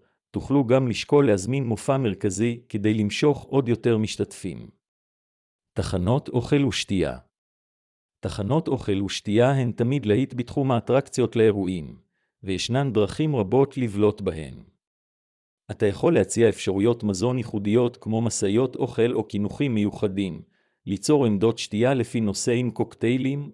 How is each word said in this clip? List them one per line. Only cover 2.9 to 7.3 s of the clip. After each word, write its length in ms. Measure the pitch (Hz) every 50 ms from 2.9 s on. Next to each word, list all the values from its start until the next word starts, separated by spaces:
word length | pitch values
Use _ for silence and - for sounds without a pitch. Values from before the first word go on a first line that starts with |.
| 110
למשוך 500 | 110 104 101 - - 147 147 143 143 -
עוד 240 | - - 139 131 117
יותר 300 | 117 110 - 123 117 110
משתתפים. 680 | 110 101 - - 101 - - - - 92 71 57 57 - - _ _ _ _ _ _ _ _ _ _ _ _ _ _ _ _ _ _ _
תחנות 560 | - - 92 - - 90 87 104 123 147 - -
אוכל 360 | - 123 120 - 147 143 139
ושתייה. 540 | 123 - - - - 101 92 80 69 64 62 - _